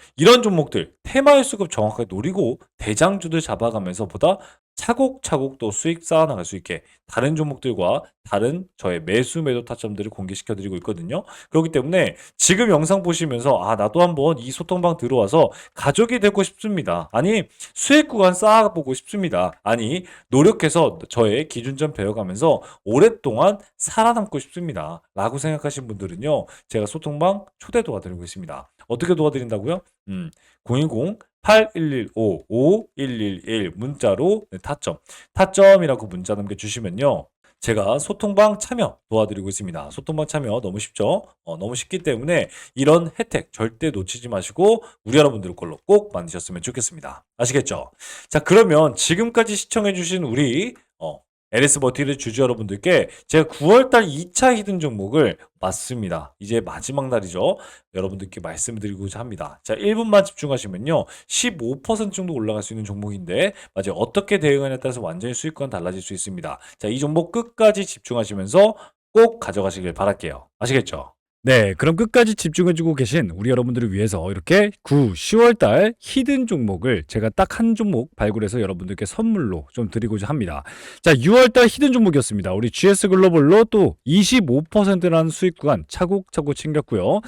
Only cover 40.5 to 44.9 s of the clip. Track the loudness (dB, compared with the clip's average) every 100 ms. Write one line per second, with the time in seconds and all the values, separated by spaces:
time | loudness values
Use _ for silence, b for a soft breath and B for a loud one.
40.5 | -4 -4 -8 -10 -4 0 -2 -4 _ -14
41.5 | -10 -8 -10 -8 -6 -4 -4 -2 -2 -2
42.5 | B B 0 4 4 2 -6 -6 -6 -8
43.5 | -6 -6 -4 -4 -4 -8 -10 -8 -8 -6
44.5 | 2 2 2 B